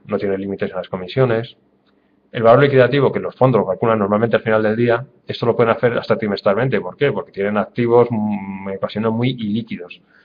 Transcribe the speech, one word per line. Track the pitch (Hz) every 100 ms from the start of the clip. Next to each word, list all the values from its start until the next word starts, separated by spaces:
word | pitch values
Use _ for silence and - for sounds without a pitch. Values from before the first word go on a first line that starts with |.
| -
no | 104
tienen | 101 98
límites | 98 98 101
en | 92
las | 87
comisiones. | 92 92 131 127 113 120 - _ _ _ _ _ _ _
El | -
valor | 113 123
liquidativo, | 143 131 123 139 123
que | -
los | 92 -
fondos | 127 117
lo | 95
calculan | 92 117 110
normalmente | 101 104 113 107
al |
final | 113 110
del | 107 110
día, | 120 117 131 _ -
esto | - 120
lo | 110
pueden | 117
hacer | 110 123 117
hasta | - 104
trimestralmente. | 107 98 - 101 131 107
¿Por | 90 -
qué? | 143
Porque | 104 90
tienen | - 101 104
activos, | 98 - 120 120 120
mm, | 117 107 104 95 95 98
en | 98
ocasiones | - 104 113
muy | 113 123
ilíquidos, | - 107 107 107 92 87 - _ _